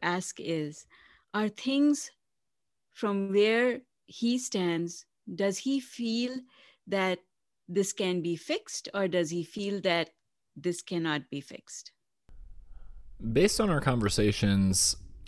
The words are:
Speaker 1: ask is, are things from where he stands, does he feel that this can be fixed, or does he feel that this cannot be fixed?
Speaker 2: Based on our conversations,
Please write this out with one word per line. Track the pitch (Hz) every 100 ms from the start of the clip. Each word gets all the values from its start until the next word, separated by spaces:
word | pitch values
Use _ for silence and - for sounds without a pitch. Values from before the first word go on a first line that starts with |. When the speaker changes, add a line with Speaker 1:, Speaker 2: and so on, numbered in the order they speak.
Speaker 1:
ask | 170 180 - -
is, | - 165 151 151 - - - _ _ 208
are | 214
things | 208 262 269 294 294 - - _ _ _ _ _ _ _
from | - 214 202 196
where | 196 214 226 247 247 - _ _
he | - 233 247
stands, | 254 208 180 165 170 - - _ - 175
does | 196 190
he | 262 269
feel | 254 - 233 226 247 254 254 _ - _ -
that | 196 185 180 _ _ _ _ -
this | 180 190
can | - 190 180
be | 165 165
fixed, | - 349 - - - 202
or | 190
does | 180 160
he | 175
feel | 160 - 202 202
that | 180 170 165 _ _ _ _ -
this | 170 175
cannot | - 175 165 151 -
be | 143
fixed? | 139 - - - - _ _ _ _ - - - - - - - - - 110
Speaker 2:
Based | 117 196 -
on | 214
our | 156
conversations, | 135 123 104 - 104 101 104 98 95 95 - - - -